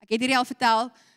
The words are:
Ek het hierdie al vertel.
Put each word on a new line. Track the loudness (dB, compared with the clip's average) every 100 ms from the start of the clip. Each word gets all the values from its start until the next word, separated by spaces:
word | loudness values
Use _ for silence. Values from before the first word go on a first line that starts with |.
Ek | _
het | -2
hierdie | 0 0
al | -2
vertel. | -2 0 0 -2 -10 _